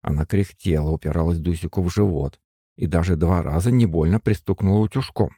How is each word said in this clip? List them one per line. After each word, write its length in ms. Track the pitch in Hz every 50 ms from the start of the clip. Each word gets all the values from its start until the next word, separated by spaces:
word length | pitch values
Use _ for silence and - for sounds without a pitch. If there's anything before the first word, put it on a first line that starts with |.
| _
Она 240 | - 73 73 78
кряхтела, 640 | - - 98 98 90 - _ - 95 82 76 76 78
упиралась 480 | 80 78 - 78 73 85 80 82 85 82
Дусику 440 | 76 87 85 82 - 82 - 98 92
в 100 | 87 82
живот 460 | 101 104 101 85 71 69 71 - _ _ _ _ _ _ _ _
и 100 | - -
даже 300 | 82 80 85 82 92 90
два 260 | 78 80 85 92 87 -
раза 280 | - 71 82 92 120
не 160 | 120 127 117
больно 340 | 95 80 85 76 82 92 113
пристукнула 600 | _ - 107 - _ - 98 - - 95 98 104
утюжком. 560 | 107 104 - 135 135 - - - 107 - -